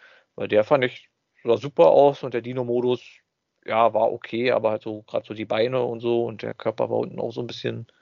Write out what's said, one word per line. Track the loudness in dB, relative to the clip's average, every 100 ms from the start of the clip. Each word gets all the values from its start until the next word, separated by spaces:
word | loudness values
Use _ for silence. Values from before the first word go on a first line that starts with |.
| _ _ _ -10
Weil | 0
der | 2
fand | 4 2
ich, | 2 -4 _ _ _ _
sah | -2 0
super | 0 4 6
aus | 8 6 4
und | -6
der | -6
Dino-Modus, | -6 -6 -2 0 0 -2 -6 _ _ _ _ _ -2
ja, | 2 4
war | 4 0
okay, | -2 -8 -2 0
aber | 2 0
halt | -2
so | -8 -12
grad | -6 -8 -6
so |
die | -10 -4
Beine | 0 0 0
und | -4 -4
so | -2 0
und | -2 -6
der | -10
Körper | -8 -6 -2 -2
war | -2
unten | -4 -6
auch | -8
so | -8
ein | -10
bisschen, | -8 -8 -8 -12 _